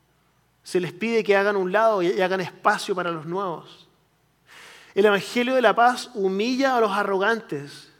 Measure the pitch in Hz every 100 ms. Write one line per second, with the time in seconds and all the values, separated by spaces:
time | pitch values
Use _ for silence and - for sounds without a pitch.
0 | _ _ _ _ _ _ - 180 170 135
1 | 226 226 202 196 202 202 180 196 226 208
2 | 175 214 185 190 175 - - 208 - 185
3 | 175 165 151 180 196 160 - - _ _
4 | _ _ _ _ _ - - - - -
5 | 208 202 196 247 240 262 226 196 240 247
6 | - 220 190 190 226 254 269 254 220 196
7 | 196 196 202 226 - 147 143 139 - _